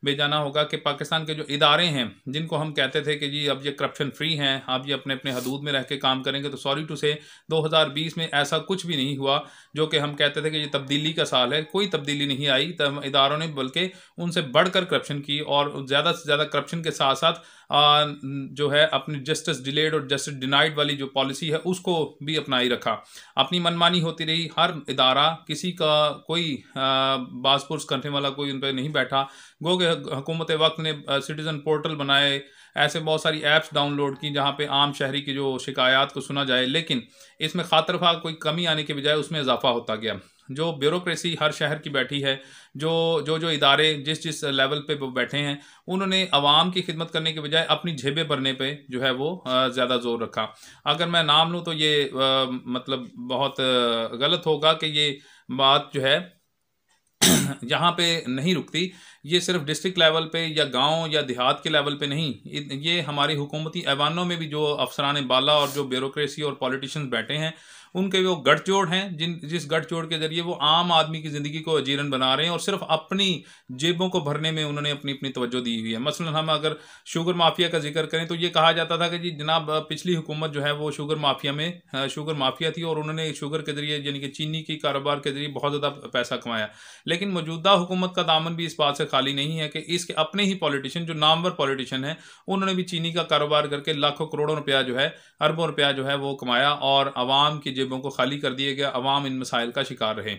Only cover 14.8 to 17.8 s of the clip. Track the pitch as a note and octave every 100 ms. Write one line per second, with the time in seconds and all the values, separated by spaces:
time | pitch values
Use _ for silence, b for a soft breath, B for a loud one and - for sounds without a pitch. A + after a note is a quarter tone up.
14.8 | F3+ C#3 - D3 C#3+ C#3+ D3 C#3+ C#3+ C#3+
15.8 | C3+ C#3 C#3+ - C#3+ C#3+ D3+ C#3+ C#3 E3+
16.8 | D#3+ D3 C#3+ C3 E3 E3+ B B B C#3+